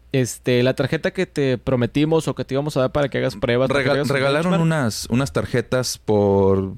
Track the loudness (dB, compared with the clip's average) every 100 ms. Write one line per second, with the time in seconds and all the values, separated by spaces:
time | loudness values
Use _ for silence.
0 | -4 -2 -2 -4 0 2 2 0 -2 -2
1 | -4 -4 -4 -2 -2 -2 -2 -2 0 0
2 | 2 2 0 -6 -4 -4 -2 -2 0 0
3 | -2 -2 -4 -2 -2 0 2 0 0 0
4 | 0 0 0 0 0 0 2 0 -2 -4
5 | -4 -2 -2 -4 -2 -4 -2 -2 -2 -6
6 | 0 2 4 4 4 2 0